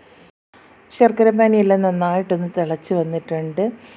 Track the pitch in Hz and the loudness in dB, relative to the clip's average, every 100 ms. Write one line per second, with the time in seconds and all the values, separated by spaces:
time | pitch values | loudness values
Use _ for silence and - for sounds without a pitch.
0 | _ _ _ _ _ _ _ _ _ - | _ _ _ _ _ _ _ _ _ 0
1 | 233 220 220 214 220 214 196 196 190 180 | 2 4 2 4 2 4 2 2 0 0
2 | 175 185 190 175 175 180 160 160 - 180 | -2 -2 -2 -4 -4 -4 -4 -6 -4 -4
3 | 160 165 - 160 160 156 220 233 - | -2 -6 -6 -8 -6 -4 -6 -6 -20